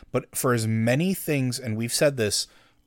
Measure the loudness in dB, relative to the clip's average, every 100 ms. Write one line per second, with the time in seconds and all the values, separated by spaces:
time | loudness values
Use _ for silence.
0 | -6 -6 -4 -2 0 2 2 0 2 2
1 | 0 -2 -2 0 0 -2 -6 -4 -2 2
2 | 2 2 0 0 -6 -12 _ _